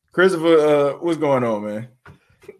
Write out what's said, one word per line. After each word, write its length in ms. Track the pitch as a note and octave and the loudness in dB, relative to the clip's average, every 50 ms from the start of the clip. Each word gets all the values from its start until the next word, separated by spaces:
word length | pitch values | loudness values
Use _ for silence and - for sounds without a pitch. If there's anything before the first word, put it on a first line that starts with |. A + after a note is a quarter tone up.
| _ _ | _ _
Christopher, 480 | _ F3 F3+ F#3+ F3+ E3 D#3 E3+ E3 D#3 | _ 0 2 2 2 0 2 2 2 4
uh, 340 | D3+ D3+ D3 D3 C#3+ C#3+ C3+ | 4 2 2 2 0 -2 -4
what's 240 | - - E3+ E3+ D3 | -4 -4 -4 -4 -2
going 260 | D#3 C#3+ C#3 B2+ B2 | 0 0 0 0 0
on, 200 | A#2 A2 G#2 G#2 | -2 -2 -4 -6
man? 240 | G#2+ G#2 G#2+ B2 - _ _ _ - - _ _ _ _ _ _ - - | -8 -8 -10 -12 -14 _ _ _ -20 -20 _ _ _ _ _ _ -20 -20